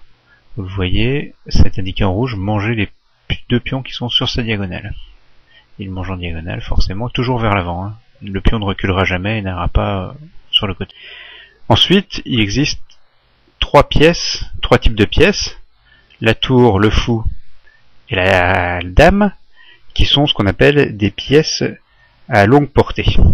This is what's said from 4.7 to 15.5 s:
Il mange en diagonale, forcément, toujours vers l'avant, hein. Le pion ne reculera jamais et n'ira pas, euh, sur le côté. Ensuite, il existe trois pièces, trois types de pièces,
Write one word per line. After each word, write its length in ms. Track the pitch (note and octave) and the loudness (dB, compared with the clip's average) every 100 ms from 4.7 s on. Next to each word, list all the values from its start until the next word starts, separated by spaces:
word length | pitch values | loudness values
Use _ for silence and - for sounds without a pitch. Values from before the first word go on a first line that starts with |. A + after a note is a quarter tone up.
| E2 G#2 - - - _ - _ _ _ - | -8 -10 -14 -16 -20 _ -20 _ _ _ -14
Il 100 | G2 | -10
mange 220 | F#2+ F2+ | -10 -8
en 60 | F2+ | -8
diagonale, 440 | F2 E2 E2 A2+ | -8 -8 -8 -10
forcément, 460 | - - - F#2+ A#2+ | -2 2 2 -2 -6
toujours 320 | - B2 B2 | -4 -2 -2
vers 160 | A2+ G2+ | 0 0
l'avant, 300 | F2 F2 G2 | -2 -6 -10
hein. 120 | G#2+ _ - | -12 _ -18
Le 160 | G2+ F#2+ | -10 -2
pion 200 | - A#2 | 0 0
ne 60 | G2 | -2
reculera 380 | F#2+ G2 F#2+ | -4 -2 0
jamais 360 | F#2 F2+ G2 A2+ | 0 -2 -4 -4
et 20 | |
n'ira 260 | F#2+ F2+ F2 | -6 -4 -2
pas, 360 | - G#2 G2 | 0 -2 -4
euh, 80 | F#2 C#3 D#3+ - - | -8 -14 -20 -20 -6
sur 160 | - G2 | -4 -4
le 80 | - | -6
côté. 180 | F#3+ - - - - - - _ - | -10 -14 -20 -20 -20 -20 -20 _ 0
Ensuite, 520 | A#2 - F#3+ - - - | 2 4 2 0 -12 -4
il 140 | B2 | -2
existe 400 | G2+ A#2 D3+ - - - _ _ _ _ _ - | 0 0 -2 -4 -10 -16 _ _ _ _ _ -10
trois 320 | - C#3+ - | 2 2 4
pièces, 560 | C3 D#3 F3 - - - - | 4 2 2 -6 -8 -8 -6
trois 160 | - B2 | 0 2
types 160 | - | 2
de 120 | A2 G2+ | 2 0
pièces, 520 | - F#3 - - | 2 2 0 -6